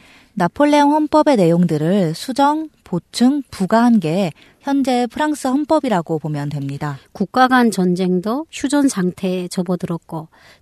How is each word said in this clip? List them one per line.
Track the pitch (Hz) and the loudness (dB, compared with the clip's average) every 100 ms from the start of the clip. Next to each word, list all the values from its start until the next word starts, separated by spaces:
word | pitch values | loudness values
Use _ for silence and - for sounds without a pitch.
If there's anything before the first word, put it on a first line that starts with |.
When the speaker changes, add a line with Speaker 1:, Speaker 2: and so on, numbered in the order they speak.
| _ - _ | _ -20 _
Speaker 1:
나폴레옹 | - 262 - 294 294 285 | -4 -2 2 2 4 4
헌법의 | 302 302 311 302 254 | 2 2 2 4 4
내용들을 | 170 170 180 151 156 202 170 | 4 4 2 0 0 2 0
수정, | 160 - 254 285 311 320 - | -2 -6 0 2 0 -4 -14
보충, | - 175 - - 247 285 - | -8 -8 -8 0 2 2 -4
부가한 | - 185 226 240 226 | -6 0 2 4 4
게 | 165 170 185 - _ _ | 2 0 -2 -4 _ _
현재 | - 277 269 247 247 | -4 -2 0 0 -2
프랑스 | - 302 294 262 | -2 -4 -2 -2
헌법이라고 | 269 302 311 285 190 160 160 | -2 0 0 2 -2 -2 -4
보면 | 156 147 143 | -4 -6 -6
됩니다. | 143 139 139 147 135 - | -6 -8 -6 -8 -8 -14
Speaker 2:
국가 | - 190 - 254 | -8 -4 2 4
간 | 254 233 | 4 2
전쟁도 | 196 180 175 185 180 185 254 330 | 2 0 0 0 -2 -2 -6 -8
휴전 | - 277 285 277 | -8 -2 0 0
상태에 | 208 180 - 190 185 180 | 0 -4 -4 -4 -4 -4
접어들었고 | - 175 180 175 170 - 160 156 _ - _ | -6 -4 -4 -4 -8 -10 -12 -12 _ -20 _